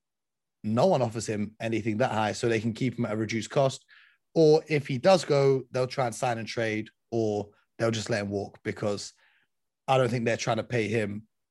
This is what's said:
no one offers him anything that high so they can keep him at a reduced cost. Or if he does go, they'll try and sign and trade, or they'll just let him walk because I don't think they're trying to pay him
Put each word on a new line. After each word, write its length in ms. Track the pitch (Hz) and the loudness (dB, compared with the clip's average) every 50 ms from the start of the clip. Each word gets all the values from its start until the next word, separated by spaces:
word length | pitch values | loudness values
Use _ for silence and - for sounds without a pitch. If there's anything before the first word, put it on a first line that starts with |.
| _ _ _ _ _ _ _ _ _ _ _ _ - | _ _ _ _ _ _ _ _ _ _ _ _ -4
no 240 | 107 110 123 151 190 | -2 2 2 4 4
one 160 | 180 135 123 | 4 2 2
offers 240 | 117 107 117 - - | 0 -2 -4 -6 -4
him 240 | 107 104 104 101 - - | -4 -4 -4 -6 -8 -8
anything 360 | 117 113 113 107 101 113 104 104 | -6 -4 -2 -2 -2 -2 0 0
that 140 | 127 - | 0 0
high 200 | - 107 110 104 | 2 0 0 0
so 160 | 95 - - 117 | 0 0 0 0
they 100 | 113 110 | 0 0
can 140 | 107 120 107 | 0 -2 -4
keep 240 | - 131 123 - - | -2 -2 -4 -2 -2
him 80 | 120 | -4
at 60 | 113 | -4
a 60 | 107 110 | -2 -4
reduced 340 | 113 104 113 113 104 - | -4 -4 -4 -6 -6 -2
cost. 340 | - 151 135 135 131 - - _ - - - _ _ _ _ _ - | 0 0 0 0 0 -4 -12 _ -20 -20 -20 _ _ _ _ _ 2
Or 300 | 165 160 151 151 156 - - | 6 6 8 6 6 4 0
if 200 | 156 147 143 - | -2 -2 -2 -2
he 100 | 139 120 | -4 0
does 280 | 127 185 190 160 - | 4 4 4 4 4
go, 380 | - 147 139 139 139 135 131 127 - | 2 2 4 4 4 4 2 0 -4
they'll 140 | - 123 127 | -4 -4 -4
try 220 | 127 - - 131 117 | -2 -2 -2 -4 -4
and 80 | 110 | -2
sign 240 | - 135 127 117 113 | -2 -2 -2 -2 -4
and 80 | 110 101 | -6 -6
trade, 420 | - 123 113 110 107 107 110 - - _ _ _ | -4 -4 -2 -2 -2 -4 -6 -8 -12 _ _ _
or 380 | - 117 110 107 104 104 101 - - _ _ _ _ - | -2 0 0 0 0 -2 -4 -6 -10 _ _ _ _ -2
they'll 140 | 113 117 | -2 0
just 180 | 113 110 104 - | 0 -2 -2 -2
let 120 | 120 107 | -2 -2
him 80 | 101 101 | -2 -2
walk 280 | 101 98 101 101 - - - | -4 -4 -6 -6 -10 -10 -10
because 500 | 110 95 - 113 104 104 95 - - - _ _ _ _ _ _ _ _ _ _ _ _ _ _ - | -8 -6 -4 -4 -4 -4 -4 -8 -12 -16 _ _ _ _ _ _ _ _ _ _ _ _ _ _ 0
I 100 | 135 131 | 2 2
don't 120 | 131 117 | 2 2
think 160 | 120 127 113 | 0 -2 -2
they're 120 | 117 113 107 | -2 -2 -2
trying 200 | - 131 117 110 | -2 -2 -2 -2
to 60 | 107 | -2
pay 240 | - 127 120 107 98 | -2 -2 -2 0 0
him 360 | 107 117 107 101 101 107 107 _ _ _ _ _ | 0 -2 -2 -4 -6 -10 -12 _ _ _ _ _